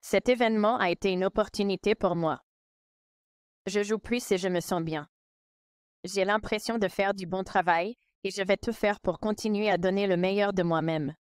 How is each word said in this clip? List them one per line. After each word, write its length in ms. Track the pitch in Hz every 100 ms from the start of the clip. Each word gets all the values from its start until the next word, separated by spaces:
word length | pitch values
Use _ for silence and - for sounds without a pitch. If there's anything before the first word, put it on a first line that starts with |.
Cet 300 | - 196 220
événement 480 | 247 233 220 208 247
a 100 | 180
été 240 | 170 196
une 140 | 185 190
opportunité 680 | - 208 - 202 185 -
pour 220 | 214 190 170
moi. 240 | 160 143 _ _ _ _ _ _ _ _ _ _ _ _ -
Je 160 | 202
joue 160 | 208 220
plus 340 | - 240 -
et 60 | 190
je 100 | 190
me 120 | 180
sens 220 | - 180
bien. 280 | 165 156 147 _ _ _ _ _ _ _ _ _
J'ai 220 | 185 196
l'impression 540 | 190 208 208 214 - 226
de 100 | 190
faire 240 | - 196
du 140 | 202 180
bon 180 | 185
travail, 520 | 185 196 175 170 185 240 _ _
et 60 | 190
je 120 | 190
vais 140 | 190 196
tout 160 | -
faire 260 | 226 208 208
pour 220 | - 170
continuer 480 | 214 214 226 202 214
à 80 | 180
donner 300 | 185 196 202
le 100 | 175
meilleur 380 | 185 196 202
de 80 | 196
moi-même. 520 | 170 165 160 160 143 156